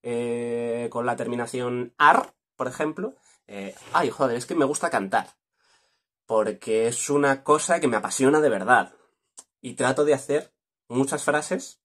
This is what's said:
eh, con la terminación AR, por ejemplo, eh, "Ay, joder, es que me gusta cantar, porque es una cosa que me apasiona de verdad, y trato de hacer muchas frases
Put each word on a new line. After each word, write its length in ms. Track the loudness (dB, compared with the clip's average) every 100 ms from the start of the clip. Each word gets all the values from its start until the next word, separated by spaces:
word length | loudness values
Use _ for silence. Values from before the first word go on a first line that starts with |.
eh, 880 | -4 -4 -2 -4 -4 -4 -4 -4 -4
con 140 | -4 -4
la 100 | -4
terminación 760 | -4 -4 -6 -6 -4 -4 -8 4
AR, 380 | 6 6 0 _ _ _
por 100 | -8
ejemplo, 480 | -4 -6 -4 -10 -12 _ _ _
eh, 260 | -12 -12 -14 -4
"Ay, 160 | -2 -2
joder, 260 | 0 -2 -2
es 80 | -4
que 100 | 0
me 100 | 0
gusta 240 | 0 -2
cantar, 400 | -2 0 -2 -4 _ _ _ _ _ _ _ _ _ _
porque 640 | 0 0 -4 -2 0 0
es 220 | -2 -2
una 340 | 2 2 0
cosa 360 | 2 2 2 0
que 80 | 2
me 80 | 0
apasiona 460 | -2 2 4 6
de 80 | 4
verdad, 440 | 2 4 4 4 -12 _ _ _ -20 _ _
y 140 | -14 -2
trato 280 | 0 2
de 100 | 2
hacer 400 | 2 2 -2 -2 _ _ _ _
muchas 340 | -2 0 0
frases 580 | 0 -2 -2 -6 -8 -20